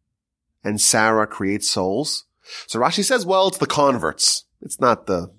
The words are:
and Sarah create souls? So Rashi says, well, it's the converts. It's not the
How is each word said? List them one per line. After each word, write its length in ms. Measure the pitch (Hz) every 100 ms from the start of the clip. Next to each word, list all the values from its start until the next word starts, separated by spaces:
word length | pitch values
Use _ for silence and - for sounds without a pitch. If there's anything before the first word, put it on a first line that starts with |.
| _ _ _ _ _ _
and 180 | 104 107
Sarah 460 | - 117 110 110 107
create 360 | - 98 101
souls? 640 | - 104 92 110 151 - - _ - -
So 140 | - 113
Rashi 240 | 139 208
says, 220 | 196 254
well, 220 | 180 190 190
it's 120 | -
the 80 | -
converts. 800 | 147 139 123 80 - - - - -
It's 180 | - -
not 260 | 127 110
the 260 | - 90 87